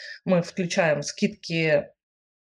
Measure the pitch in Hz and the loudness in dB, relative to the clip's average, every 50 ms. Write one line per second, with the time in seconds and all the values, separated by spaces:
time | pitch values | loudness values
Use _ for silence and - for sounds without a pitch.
0 | - - - - - 180 190 175 170 - - - 185 170 - 196 175 160 147 143 | -18 -18 -18 -8 -2 2 2 2 2 0 -4 -4 -4 -2 0 2 2 2 2 0
1 | 143 - - - - 170 - - - - 165 165 160 160 151 143 - - _ _ | -2 -6 -6 -2 -2 -2 -2 -4 -10 -6 -2 0 2 4 2 2 2 -2 _ _
2 | _ _ _ _ _ _ _ _ | _ _ _ _ _ _ _ _